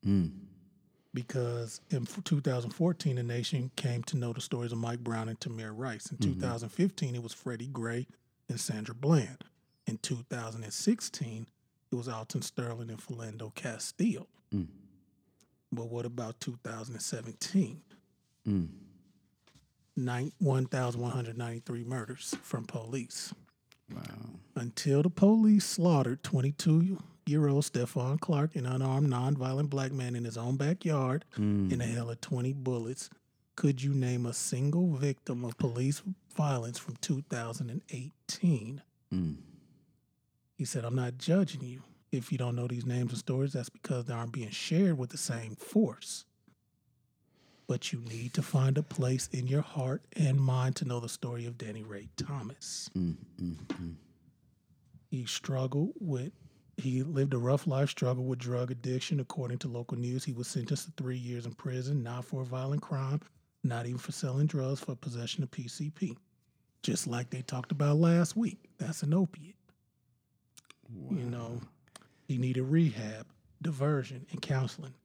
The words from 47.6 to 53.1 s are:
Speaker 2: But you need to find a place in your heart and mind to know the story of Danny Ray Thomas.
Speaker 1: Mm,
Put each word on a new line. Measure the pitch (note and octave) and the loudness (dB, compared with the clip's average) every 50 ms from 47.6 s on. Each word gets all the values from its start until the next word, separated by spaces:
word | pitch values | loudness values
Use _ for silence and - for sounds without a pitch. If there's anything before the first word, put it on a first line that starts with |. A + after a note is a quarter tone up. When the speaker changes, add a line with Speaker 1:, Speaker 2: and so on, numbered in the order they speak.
| _ - | _ -4
Speaker 2:
But | B2 A#2+ - - - | -4 -2 -2 -4 -6
you | A#2+ | -6
need | A#2 A#2 A2+ A2+ A#2 A#2+ - | -6 -8 -8 -6 -6 -2 -2
to | - C#3+ | -2 -2
find | - - C#3 C3 C3+ C3+ | 2 4 4 6 6 4
a | C#3+ D3+ | 4 0
place | - - - C3+ B2 B2+ B2+ - - - | -2 -2 0 2 2 2 0 -2 -2 -4
in | C3 B2 | -2 0
your | B2 C3+ D3 D3+ | 2 2 2 2
heart | - - D#3 C3 C3 C3+ - - _ - | 0 -4 -4 -2 -2 -2 -4 -6 _ 0
and | - D#3+ C#3 C3 C#3 | 2 2 4 6 4
mind | C3+ C3 B2+ B2+ B2+ C3 C3 | 4 4 4 4 2 2 0
to | - - | 0 -2
know | C3 B2 A#2+ | -2 -2 -2
the | A#2 A#2 | -4 -6
story | - - - B2 A#2+ A#2+ A#2 | -8 -6 -6 -6 -4 -4 -6
of | A#2+ A#2+ | -8 -8
Danny | A#2 - A2 G#2 A2 G#2+ | -8 -8 -8 -8 -8 -10
Ray | A2 G#2 G2 G#2 - - | -10 -10 -12 -12 -14 -10
Thomas. | - - - C#3+ C3+ A2+ G#2+ B2+ - - - - - - - - | -10 -6 -6 -6 -6 -6 -8 -10 -10 -12 -10 -10 -8 -10 -4 -2
Speaker 1:
Mm, | F#2 F2+ E2+ | 0 0 0